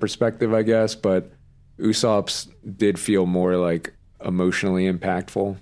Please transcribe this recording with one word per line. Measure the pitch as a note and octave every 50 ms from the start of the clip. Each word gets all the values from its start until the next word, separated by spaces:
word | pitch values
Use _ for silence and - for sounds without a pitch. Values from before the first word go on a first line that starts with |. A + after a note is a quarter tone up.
perspective, | A2 G#2 - - A#2+ A2+ A2+ - A#2+ A2 A2
I | A2 A2
guess. | A2 A2+ A2 A2 G#2+ -
But | - - G2+ F#2+ F#2 - - - - - - - - - - - -
Usopp's | - A2 G#2+ - - A2+ G#2+ G2+ F#2+ - - - - - - - - A2 F#2+
did | G2 G#2+ G2+ F#2+ E2+
feel | - - G#2 F#2+ F#2
more, | F2+ F2+ F#2 F2+ F2+ F2+
like, | F2+ F2+ E2+ E2+ E2 - - - - _ _ _ - -
emotionally | - F2+ F2+ F2+ F#2 F2 - - G2 F#2 F#2 F#2 F#2+
impactful. | F2+ E2+ F#2 F#2+ F#2 F2+ F#2 - - G2+ G2 G2+ F#2+ F#2+